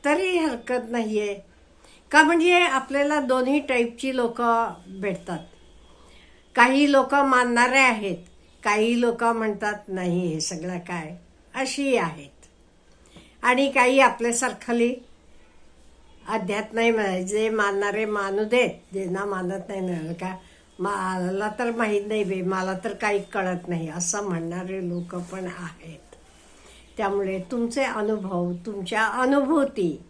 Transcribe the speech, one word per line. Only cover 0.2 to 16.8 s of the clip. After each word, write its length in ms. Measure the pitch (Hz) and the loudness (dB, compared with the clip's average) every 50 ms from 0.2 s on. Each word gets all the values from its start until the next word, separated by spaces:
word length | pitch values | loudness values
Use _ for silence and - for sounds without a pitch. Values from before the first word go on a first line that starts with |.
| 381 370 359 | 0 0 0
हरकत 520 | 339 311 302 247 233 - - 247 240 220 220 | 0 0 0 -2 -6 -4 -4 -4 -4 -4 -4
नाहीये 440 | 240 240 226 214 214 208 208 202 202 196 - - - - - _ _ - - - - - _ _ | -4 -2 -2 0 -2 -2 -2 -4 -6 -10 -14 -20 -20 -20 -20 _ _ -20 -20 -20 -20 -20 _ _
का, 120 | - 294 311 | 8 8 8
म्हणजे 300 | 294 339 330 320 359 359 | 8 6 4 6 6 6
आपल्याला 640 | 359 349 320 262 262 262 - 269 285 285 294 302 294 | 6 4 4 2 -2 -2 -2 0 0 2 2 2 0
दोन्ही 400 | 269 247 262 254 247 262 285 294 | 2 2 0 2 2 2 2 2
टाईपची 560 | 285 - 254 240 240 233 233 - - 269 254 | 2 0 0 0 0 -2 -2 -6 -4 -2 0
लोकं 580 | 254 240 233 233 - 240 233 233 233 226 202 170 - - | 0 0 -2 0 0 2 2 2 2 0 -2 -6 -12 -16
भेटतात. 520 | 185 190 190 190 202 180 - - - 170 156 - - - - - - - - - - - - - - - - - - - - _ _ _ | -18 -12 -6 -6 -6 -6 -6 -8 -10 -10 -10 -10 -16 -20 -20 -20 -20 -20 -20 -20 -20 -20 -20 -20 -20 -20 -20 -20 -20 -20 -20 _ _ _
काही 360 | 247 240 254 262 277 294 285 | 6 6 6 8 4 6 6
लोकं 340 | 277 269 254 262 277 285 277 | 6 4 4 4 4 4 4
मानणारे 540 | 269 262 247 247 240 240 240 247 247 254 269 | 6 4 4 4 4 4 4 4 4 6 4
आहेत, 380 | 269 247 233 214 208 196 175 - - - - - - - _ _ - | 4 4 4 0 -2 -6 -6 -6 -10 -20 -20 -20 -20 -20 _ _ -2
काही 380 | 214 214 220 220 233 240 240 | 0 2 2 2 2 2 2
लोकं 300 | 240 233 233 - 233 233 233 | 2 0 0 2 0 0 0
म्हणतात, 460 | 226 220 214 202 196 220 208 208 208 - | 0 -2 -2 -2 -2 -4 -4 -4 -6 -8
"नाही, 400 | - 190 185 180 175 170 180 180 | -8 -6 -2 -2 0 0 0 0
हे 120 | 170 156 156 | -2 -2 -4
सगळं 380 | 151 - 190 156 160 180 180 | -4 -6 -6 -6 -8 -8 -8
काय," 400 | 196 180 - 180 170 156 151 175 175 - _ _ _ _ _ - | -8 -8 -8 -8 -8 -8 -10 -14 -16 -20 _ _ _ _ _ -6
अशी 400 | 254 262 262 - 285 277 269 254 | -6 -4 -4 -4 -2 0 2 2
आहेत. 340 | 220 175 165 151 - - - _ _ - _ _ _ _ _ _ _ _ _ - _ - - - - - - _ _ | 2 0 -2 -6 -10 -18 -20 _ _ -20 _ _ _ _ _ _ _ _ _ -20 _ -20 -20 -20 -20 -20 -20 _ _
आणि 300 | - 247 247 262 277 269 | 2 2 4 4 2 2
काही 280 | 269 269 247 247 269 269 | 4 4 4 6 6 6
आपल्यासारखाली 960 | 262 240 247 - 233 240 233 - 254 240 196 - - - 240 240 233 240 262 254 - - - _ _ - - - - - _ - - - - - - - - - - - - - - | 6 4 4 0 -2 -2 0 0 -2 -4 -4 -6 -6 -4 0 0 2 0 0 -4 -12 -20 -20 _ _ -20 -20 -20 -20 -20 _ -20 -20 -20 -20 -20 -20 -20 -20 -20 -20 -20 -20 -20 -8
अध्यात 460 | - 220 214 185 185 202 214 214 214 220 | -4 -4 -4 -2 -2 -4 -4 -6 -4 -2
नाही 180 | 226 | 2